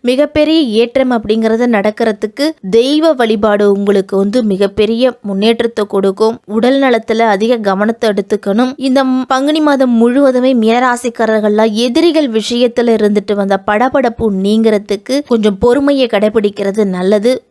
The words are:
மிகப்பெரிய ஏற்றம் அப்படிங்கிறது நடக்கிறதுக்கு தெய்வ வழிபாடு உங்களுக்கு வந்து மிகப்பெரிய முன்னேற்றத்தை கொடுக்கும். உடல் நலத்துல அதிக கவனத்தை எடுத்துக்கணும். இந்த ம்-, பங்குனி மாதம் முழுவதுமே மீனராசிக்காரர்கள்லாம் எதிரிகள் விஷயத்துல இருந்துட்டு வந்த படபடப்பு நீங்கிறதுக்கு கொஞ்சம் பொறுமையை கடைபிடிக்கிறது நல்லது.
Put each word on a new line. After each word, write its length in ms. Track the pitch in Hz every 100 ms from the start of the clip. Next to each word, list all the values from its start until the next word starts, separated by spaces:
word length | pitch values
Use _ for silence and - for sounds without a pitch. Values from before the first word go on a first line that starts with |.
| 240
மிகப்பெரிய 500 | 254 294 302 302 320 269 214
ஏற்றம் 320 | 240 262 254 240
அப்படிங்கிறது 480 | 214 220 220 226 247 220
நடக்கிறதுக்கு 720 | 208 214 226 214 214 - 294 311 190 220
தெய்வ 340 | 254 302 320 269
வழிபாடு 460 | 226 220 220 208 208 202
உங்களுக்கு 400 | 202 208 190 196
வந்து 200 | 202 240 220
மிகப்பெரிய 600 | 190 202 196 208 226 254 240 202
முன்னேற்றத்தை 540 | 190 214 226 233 233 202
கொடுக்கும். 440 | 196 196 190 220 240 - 214
உடல் 220 | 240 277 269
நலத்துல 420 | 226 - 226 233 196
அதிக 240 | 220 240 202
கவனத்தை 400 | 190 208 233 226
எடுத்துக்கணும். 580 | 202 196 208 202 208 254 269 262
இந்த 160 | 262 262
ம்-, 140 | 254 254
பங்குனி 280 | 262 285 311 302
மாதம் 260 | 277 262 233
முழுவதுமே 520 | 233 254 277 254 254 254
மீனராசிக்காரர்கள்லாம் 1120 | 220 233 254 240 254 240 220 220 208 208 226 214 247
எதிரிகள் 440 | 254 339 311 285 220
விஷயத்துல 580 | 208 240 240 233 240 220
இருந்துட்டு 360 | 208 208 196 202
வந்த 160 | 196 190 196
படபடப்பு 600 | 208 254 277 247 226 226 190 190
நீங்கிறதுக்கு 720 | 220 220 208 208 196 - 269 285
கொஞ்சம் 260 | 233 214 196 240
பொறுமையை 420 | 254 277 277 247 208
கடைபிடிக்கிறது 680 | 214 220 208 202 196 202 208 185
நல்லது. 360 | 185 214 220 254 _